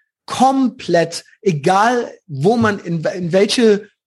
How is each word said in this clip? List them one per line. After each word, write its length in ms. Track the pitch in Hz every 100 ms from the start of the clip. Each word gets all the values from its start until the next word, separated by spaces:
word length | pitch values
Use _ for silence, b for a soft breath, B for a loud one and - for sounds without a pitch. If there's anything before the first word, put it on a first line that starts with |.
| _ _ -
komplett, 1000 | - 254 269 254 - - 175 165 - b b
egal 680 | 202 151 147 190 226 247 - - -
wo 300 | 135 165 233
man, 220 | 220 208
in, 260 | 170 170 160
in 260 | - 175
welche 560 | 190 220 - 226 202 - _